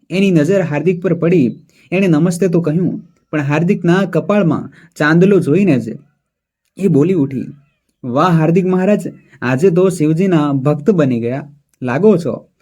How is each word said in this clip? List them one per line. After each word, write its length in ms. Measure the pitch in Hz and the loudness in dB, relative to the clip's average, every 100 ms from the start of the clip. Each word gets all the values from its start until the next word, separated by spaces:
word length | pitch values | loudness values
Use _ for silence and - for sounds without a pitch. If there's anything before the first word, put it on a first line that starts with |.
| _ | _
એની 200 | 180 196 | -2 2
નજર 320 | 165 147 196 | 2 2 0
હાર્દિક 400 | 151 147 160 175 | 0 -2 -2 -2
પર 120 | 190 | -4
પડી. 420 | 165 165 175 120 - _ _ _ | -2 0 2 0 -4 _ _ _
એણે 140 | 180 196 | -2 0
નમસ્તે 420 | 151 175 175 196 | 2 0 0 0
તો 120 | 170 | 0
કહ્યું, 420 | 165 160 170 - - _ _ | 0 -2 -2 -6 -12 _ _
પણ 100 | 151 | -6
હાર્દિકના 640 | 143 147 170 214 170 180 | -2 -2 -2 -2 0 0
કપાળમાં 840 | 190 160 165 208 170 123 - - - - | 0 -2 0 0 0 -2 -6 -16 -20 -4
ચાંદલો 440 | 151 165 190 196 | 2 4 4 4
જોઈને 400 | 135 165 196 127 | 2 2 2 0
જ 180 | 113 - _ _ _ _ _ _ _ - | -2 -12 _ _ _ _ _ _ _ -4
એ 100 | 190 | 0
બોલી 260 | 139 165 | 2 2
ઉઠી, 300 | 185 135 131 - - _ _ _ _ | 0 -2 -4 -10 -14 _ _ _ _
"વાહ 340 | 127 127 180 165 | -4 0 2 2
હાર્દિક 280 | 156 175 185 | 2 2 0
મહારાજ, 360 | 185 185 208 - - _ - | 0 0 -2 -4 -14 _ -8
આજે 280 | 120 131 190 | -4 0 2
તો 180 | 170 190 | 2 0
શિવજીના 640 | 175 151 160 190 160 147 | 0 0 0 2 2 2
ભક્ત 380 | 139 139 151 - | 0 0 0 0
બની 300 | 175 135 120 | 2 0 0
ગયા 300 | 117 135 - - _ _ | -4 -6 -10 -20 _ _
લાગો 340 | 127 135 208 185 | -6 0 2 2
છો." 320 | - - - _ | -2 -8 -12 _